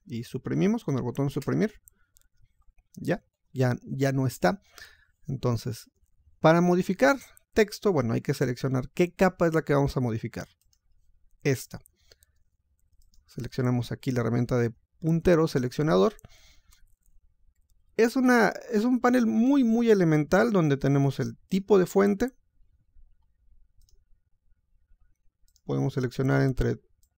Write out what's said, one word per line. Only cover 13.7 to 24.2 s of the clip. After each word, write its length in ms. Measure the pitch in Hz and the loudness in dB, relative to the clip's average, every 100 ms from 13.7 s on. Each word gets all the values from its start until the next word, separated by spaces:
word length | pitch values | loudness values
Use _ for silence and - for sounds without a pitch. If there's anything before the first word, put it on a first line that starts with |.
| 123 117 | -2 -4
aquí 200 | - 139 | -8 -4
la 80 | 123 | -4
herramienta 360 | 113 120 120 127 | -2 -2 0 0
de 160 | 117 - _ _ | -2 -6 _ _
puntero, 480 | 160 165 185 165 160 | -2 0 2 2 2
seleccionador. 680 | 139 127 - 151 185 208 - - - - - _ _ _ _ _ - _ _ _ _ _ _ _ - | -2 -4 -2 0 2 2 -2 -18 -20 -20 -20 _ _ _ _ _ -20 _ _ _ _ _ _ _ 0
Es 200 | 233 269 | 0 2
una, 320 | 247 240 202 - - | 2 4 2 -2 -4
es 140 | 214 | -2
un 160 | 240 247 | 0 0
panel 260 | 247 254 226 | 2 2 2
muy, 380 | 220 254 285 | 2 2 4
muy 260 | 226 233 233 | 2 2 4
elemental 640 | 208 165 151 147 185 240 | 4 4 2 2 2 2
donde 240 | 196 156 139 | 2 2 2
tenemos 420 | 139 139 139 - | 2 2 0 -2
el 180 | 117 - - | -8 -10 -6
tipo 300 | 190 196 196 | -4 2 2
de 80 | 175 | 2
fuente. 460 | 196 202 196 254 - _ _ _ _ _ - - _ _ _ _ - _ _ _ _ _ _ | 2 2 0 -4 -6 _ _ _ _ _ -20 -20 _ _ _ _ -20 _ _ _ _ _ _